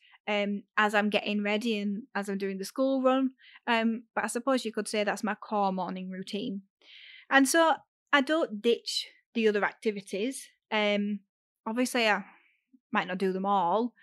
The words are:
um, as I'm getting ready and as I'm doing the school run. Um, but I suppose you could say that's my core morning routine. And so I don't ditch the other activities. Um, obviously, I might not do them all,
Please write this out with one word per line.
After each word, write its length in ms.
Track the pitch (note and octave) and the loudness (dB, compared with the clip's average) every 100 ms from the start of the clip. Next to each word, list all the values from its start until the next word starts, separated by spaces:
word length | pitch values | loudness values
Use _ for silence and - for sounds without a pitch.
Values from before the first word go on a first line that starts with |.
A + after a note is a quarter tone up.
| _ - - | _ -12 -4
um, 340 | G#3 G3+ G3+ - - | -2 0 -4 -4 0
as 160 | G#3 | 2
I'm 160 | G#3+ G#3 | 2 2
getting 340 | G3+ - G#3 | 0 0 -2
ready 360 | G#3 G#3+ A#3+ G#3 | 0 0 0 -2
and 240 | G3+ G3+ - | -2 -6 -6
as 160 | G3+ G3+ | -6 -4
I'm 80 | G3 | -4
doing 220 | G3 F#3+ | -4 -6
the 60 | G3 | -6
school 360 | - C4+ C4+ | -2 0 2
run. 300 | B3+ C4 C4 - - - - | 2 2 0 -4 -20 -10 -2
Um, 380 | A3+ A3+ A3+ - | 2 2 -2 -6
but 120 | - A3 | -6 -4
I 20 | |
suppose 360 | A#3+ C4+ B3+ | -2 0 0
you 80 | A3 | -2
could 160 | A3 G#3 | -6 -4
say 160 | G#3+ | -2
that's 200 | G#3 G3 | -2 -2
my 120 | G3 G#3 | -2 -6
core 380 | - G#3 G3 | -4 0 0
morning 380 | F#3 F3+ F#3 F#3 | 0 -4 -8 -10
routine. 500 | F#3 F#3 G3+ - G3 - _ _ - - - - | -10 -8 -6 -6 -8 -12 _ _ -20 -20 -20 2
And 180 | C4+ C4+ | 4 6
so 240 | E4 E4 - _ _ _ | 6 4 2 _ _ _
I 80 | C#4+ | 2
don't 400 | C4+ D#4+ C#4+ G#3 | 4 0 0 -2
ditch 460 | A#3 A#3 - - - _ _ | 0 0 -2 -8 -8 _ _
the 160 | A#3 G#3+ | 0 2
other 160 | G#3 A3 | 2 0
activities. 840 | - A3 G3+ - F#3+ B3 C4 - _ - | -2 -4 -4 -6 -6 -4 -6 -14 _ -6
Um, 480 | G#3+ G#3 G#3 G3+ G3+ _ _ _ _ A3 | -2 0 0 -2 -4 _ _ _ _ -6
obviously, 400 | A#3 B3+ B3+ A3 | -2 0 2 2
I 160 | G3 - - _ _ _ _ _ | 0 -4 -18 _ _ _ _ _
might 140 | G#3 F3+ | -4 -2
not 100 | F#3 | -2
do 160 | F#3+ | -2
them 120 | F#3 G3 | 0 0
all, 480 | G3+ E3+ G3+ A#3+ - | 2 2 2 0 -6